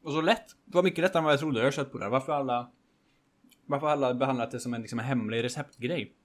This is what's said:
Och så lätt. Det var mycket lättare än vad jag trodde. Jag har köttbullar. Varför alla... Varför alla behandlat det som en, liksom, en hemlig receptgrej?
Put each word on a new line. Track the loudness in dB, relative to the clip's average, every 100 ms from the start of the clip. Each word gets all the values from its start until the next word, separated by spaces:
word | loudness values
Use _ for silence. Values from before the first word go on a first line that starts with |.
Och | -4
så | 0
lätt. | 2 0 -2 -20 _
Det | 2
var |
mycket | 2 2
lättare | 2 2
än |
vad | 4
jag | 2
trodde. | 2 2
Jag | 2
har |
köttbullar. | 2 -6 -4 -2
Varför | -2 0
alla... | -2 0 -2 -4 _ _ _ _ _ _ _ _ _ -6
Varför | -2 0
alla | 2 2
behandlat | 2 0 0 -2
det | -6
som | -6
en, | -8
liksom, | -6 -6
en | -2
hemlig | -2 0 -2
receptgrej? | -2 -4 -10 _ -4 -4 -6 _